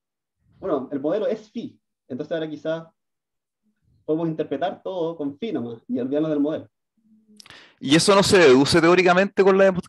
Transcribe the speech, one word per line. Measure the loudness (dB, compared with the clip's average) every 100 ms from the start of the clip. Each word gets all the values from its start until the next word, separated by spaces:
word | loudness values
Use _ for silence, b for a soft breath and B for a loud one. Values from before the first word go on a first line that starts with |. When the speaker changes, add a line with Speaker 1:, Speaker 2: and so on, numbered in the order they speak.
| _ _ _ _ _ _
Speaker 1:
bueno, | -6 -6 -6
el | -8
modelo | -4 -4 -4
es | -6 -10
phi, | -14 -14 _ _ _ -16
entonces | -12 -8
ahora | -8 -8
quizá | -10 -8 -8 -10 _ _ _ _ _ _ _ _ _ _ _ -6
podemos | -4 -4
interpretar | -6 -6 -6 -6 -8
todo | -10 -8 -8 -6
con | -10 -10
phi | -8
nomás | -8 -8 -14 -10
y | -8
olvidarnos | -4 -4 -2
del | -2
modelo. | -2 -4 -12 _ _ _ _ _ _ _ -20 b b b
Speaker 2:
¿Y | 0 2
eso | 4 4
no |
se | 4 6
deduce | 8 6 4 4
teóricamente | 4 4 4 2 0 2
con | 2 4
la | 2
demo-, | 2